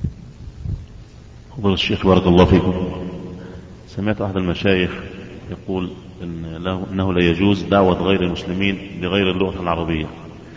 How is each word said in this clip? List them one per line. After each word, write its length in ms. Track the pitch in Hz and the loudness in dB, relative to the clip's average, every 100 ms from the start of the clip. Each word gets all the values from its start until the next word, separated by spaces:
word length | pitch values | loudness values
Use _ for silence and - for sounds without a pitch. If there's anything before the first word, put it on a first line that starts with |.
| - - - - - - - - - - - - - - - - | -8 -8 -18 -16 -16 -10 -8 -8 -10 -18 -20 -20 -20 -20 -16 -4
فضل 160 | 101 | 0
الشيخ، 340 | 90 - 104 95 | 0 0 0 4
بارك 200 | 92 90 | 6 6
الله 180 | 87 | 6
فيكم. 600 | 87 95 98 92 - - - - - - - - - - - | 8 6 4 -2 -4 -8 -10 -12 -12 -14 -16 -16 -18 -20 -14
سمعت 320 | - 104 101 | -6 -4 -2
أحد 160 | 101 95 | -2 -2
المشايخ 540 | 90 78 98 92 87 - - - - - - | -2 0 2 2 2 -4 -12 -14 -16 -16 -14
يقول 400 | 87 - 92 90 - 92 - | -12 -6 -4 -4 -10 -16 -14
إن 340 | 87 82 82 82 | -12 -10 -10 -8
له، 300 | 92 92 92 | -4 -4 -4
إنه 200 | 95 95 | -2 2
لا 120 | 87 | 4
يجوز 380 | 85 85 101 98 | 4 4 4 2
دعوة 400 | 82 98 92 82 | 4 6 6 4
غير 200 | 87 95 | 2 2
المسلمين 760 | 90 85 - 90 98 92 98 85 | 2 -2 -6 -2 -2 -2 -8 -6
بغير 280 | 87 98 95 | -2 2 2
اللغة 320 | 92 95 87 | 0 -2 -2
العربية، 440 | 87 82 82 80 76 - - - - | -2 -2 -2 -2 -4 -10 -18 -18 -20